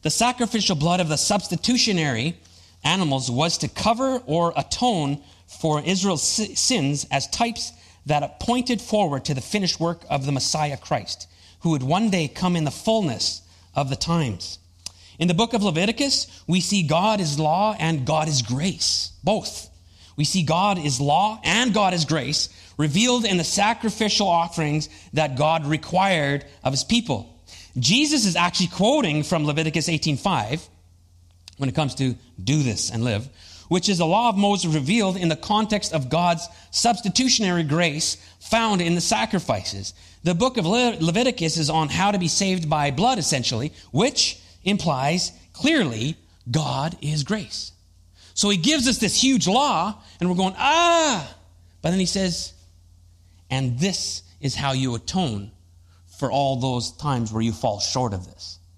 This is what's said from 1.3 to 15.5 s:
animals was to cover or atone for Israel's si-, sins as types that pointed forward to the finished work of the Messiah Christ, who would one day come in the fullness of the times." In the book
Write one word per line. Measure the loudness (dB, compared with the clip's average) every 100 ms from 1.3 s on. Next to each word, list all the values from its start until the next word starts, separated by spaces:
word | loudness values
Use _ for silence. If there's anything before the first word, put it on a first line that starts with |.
| 0 0 -4 0 2 2 2 2 0 -2 -6 -16 -20 -20 _
animals | 0 2 2 0 0
was | 0 0 0
to | -4
cover | -2 0 2 0 -2
or | -2 0 0 -2
atone | -6 0 0 2 0 -4 -8 -20 -20
for | -4 0 0
Israel's | 0 0 0 0
si-, | 0 -2 -4 -2
sins | 0 2 0 -2 -2
as | -4 -4
types | -4 -4 -4 -10 -12 -20 -18 -2
that | -2 -2 -6
pointed | -2 0 0 -4
forward | 0 0 2 -2 -4
to |
the | -4
finished | -2 -2 -2 0
work | -2 -4 -4
of | -4 -2
the |
Messiah | -2 -2 -2 -2 -4
Christ, | -4 -4 -4 -12 -14 -20 -20 -4
who | -2
would | 0
one | 0 2 2
day | 0 -2
come | -2 0 2
in |
the | 0
fullness | -2 0 2 0 -2 -4 -6 -16 -20 -8 -4
of | -2
the | -2
times." | 0 0 0 -6 -10 -16 _ _ -20 -20 -20 -2
In | 0
the |
book | 2 2